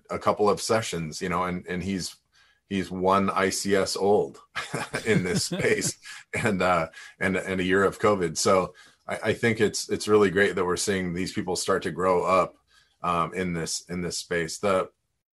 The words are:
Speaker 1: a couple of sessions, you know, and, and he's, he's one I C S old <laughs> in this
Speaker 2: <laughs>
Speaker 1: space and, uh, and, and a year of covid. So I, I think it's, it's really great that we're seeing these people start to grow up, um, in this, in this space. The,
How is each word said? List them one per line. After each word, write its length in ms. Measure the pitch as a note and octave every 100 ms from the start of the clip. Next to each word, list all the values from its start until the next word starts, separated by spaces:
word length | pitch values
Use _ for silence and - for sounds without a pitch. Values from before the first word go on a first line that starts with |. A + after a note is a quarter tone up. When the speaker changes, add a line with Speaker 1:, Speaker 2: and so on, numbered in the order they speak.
| -
Speaker 1:
a 100 | F2
couple 300 | - G2 G#2
of 100 | F#2
sessions, 600 | - A2+ A2+ E2+ D#2+ D2+
you 80 | F#2+
know, 140 | F2
and, 220 | F2+ F2+ E2+
and 140 | F2+
he's, 360 | F2+ G2 E2 - _ _ _ _ -
he's 240 | G2 E2+
one 380 | F#2 F#2 G2 G2
I 220 | F2 F#2+
C 220 | - G2
S 220 | G2 F#2+ -
old 460 | G2 G#2 - - - - -
<laughs> 320 | A#2 A2+ A#2 A#2
in 180 | G#2
this 220 | F#2 F2 -
Speaker 2:
<laughs> 60 |
Speaker 1:
space 440 | - A#2+ G#2 - - - - -
and, 280 | - A2 F#2+
uh, 260 | F2+ F2 D#2 - - -
and, 160 | F#2+ F#2
and 240 | F#2 F#2
a 20 |
year 220 | F#2 F#2+ F#2+
of 140 | E2+
covid. 380 | G#2+ G2+ E2+ D#2
So 360 | G#2+ F#2+ E2+ - - _ -
I, 120 | F2
I 100 | -
think 280 | G2+ - -
it's, 260 | G2+ - -
it's 220 | G2+ -
really 200 | G#2+ G2+
great 260 | F2 G2 F2+
that 100 | F2+
we're 100 | E2+
seeing 380 | - F#2+ F2+
these 180 | F2 F2+
people 240 | - F2+ F2
start 280 | - F#2+
to 80 | F#2
grow 340 | E2 F#2 F2+ E2+
up, 300 | F#2 E2 - _ _ _ _
um, 320 | E2+ E2+ E2
in 200 | E2 F#2
this, 320 | E2+ D#2+ - -
in 140 | F2+
this 160 | E2+ -
space. 400 | - E2+ D#2+ -
The, 320 | G2+ F#2+ - _ _ _ _